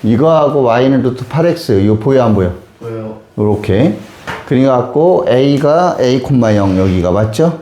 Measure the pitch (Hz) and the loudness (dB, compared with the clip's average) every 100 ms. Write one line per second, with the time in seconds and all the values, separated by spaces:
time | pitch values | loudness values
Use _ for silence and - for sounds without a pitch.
0 | 110 113 156 160 147 143 123 117 135 135 | 0 2 2 2 2 2 0 2 2 2
1 | 123 120 - 147 170 160 - 101 101 110 | 0 -4 -6 -2 0 -2 -2 0 2 0
2 | 135 135 117 101 90 85 - - 117 113 | 2 2 2 0 -2 -6 -18 -16 -14 -12
3 | 110 107 - - 107 101 - 101 160 208 | -12 -16 -16 -4 -2 -2 -2 0 0 -2
4 | - - - - - 131 135 127 120 143 | -12 -18 -16 -14 -2 0 2 0 -2 0
5 | 170 185 - 123 139 143 147 160 180 - | 2 2 0 0 2 2 2 2 0 0
6 | 127 135 131 131 113 104 98 92 95 92 | 0 0 0 0 2 2 0 0 0 0
7 | 90 95 110 110 165 160 | 0 0 -2 0 -2 -2